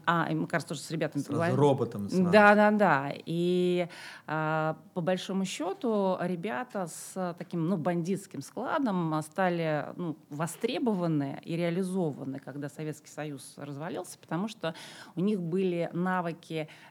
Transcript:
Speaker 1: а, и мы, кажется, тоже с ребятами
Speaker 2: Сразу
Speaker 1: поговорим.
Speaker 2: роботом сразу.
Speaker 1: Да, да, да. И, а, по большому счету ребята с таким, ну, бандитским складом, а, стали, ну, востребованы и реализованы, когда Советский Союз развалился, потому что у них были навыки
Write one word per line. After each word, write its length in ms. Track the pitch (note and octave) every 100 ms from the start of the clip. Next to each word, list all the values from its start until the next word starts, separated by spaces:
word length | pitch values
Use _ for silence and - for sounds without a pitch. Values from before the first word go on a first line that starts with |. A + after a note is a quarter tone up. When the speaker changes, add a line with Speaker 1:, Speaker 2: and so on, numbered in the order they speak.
| -
Speaker 1:
а, 220 | E3+ D#3
и 40 | D#3
мы, 100 | E3+
кажется, 220 | E3+ -
тоже 120 | D3+
с 80 | -
ребятами 280 | D#3 D#3+ D3
Speaker 2:
Сразу 120 | -
Speaker 1:
поговорим. 240 | - E3 B2+
Speaker 2:
роботом 520 | D3 C3 A#2 G#2 G2+
сразу. 220 | F3+ F3
Speaker 1:
Да, 240 | G#3 G#3
да, 160 | G#3 G#3
да. 420 | G#3+ F#3+ C#3 C#3 - -
И, 640 | E3+ F3 F3+ F3+ F3 E3+ - - - -
а, 480 | D#3 D#3 D#3 D#3 D#3+ -
по 60 | F#3
большому 440 | F3 F#3 - F#3+
счету 720 | F#3+ - E4 F#4+ B3 G#3+ F#3+ F#3
ребята 680 | F3+ F3+ G3 B3 B3 G#3 E3+
с 480 | - - F#3+ F3+ E3+
таким, 280 | F3 F3 D#3+
ну, 80 | F#3+
бандитским 640 | D3+ F3 E3 F#3+ - -
складом, 720 | - - B3+ E4 C4 F#3 E3
а, 80 | D#3
стали, 640 | D3+ - F#3 E3+ D#3+ D3+ - -
ну, 200 | F3 D3+ -
востребованы 1120 | D3 E3 - A#3 E4 B3+ F#3+ F3 D3+ C#3 -
и 140 | - E3
реализованы, 840 | E3+ E3+ F#3 F#3+ E3 C3+ C#3 C3+
когда 300 | - C#3 C#3+
Советский 400 | - D#3 D3+ -
Союз 440 | - D3+ C3+ - -
развалился, 600 | C#3+ C#3 E3 C4+ F4+ -
потому 260 | - D#3+ G#3+
что 300 | - D#3+ E3 - - - -
у 40 |
них 200 | G3 G#3
были 500 | E3+ F#3 F#3+ F3 E3
навыки 760 | E3+ F#3 F#3 E3+ E3 - D#3+ D#3 - -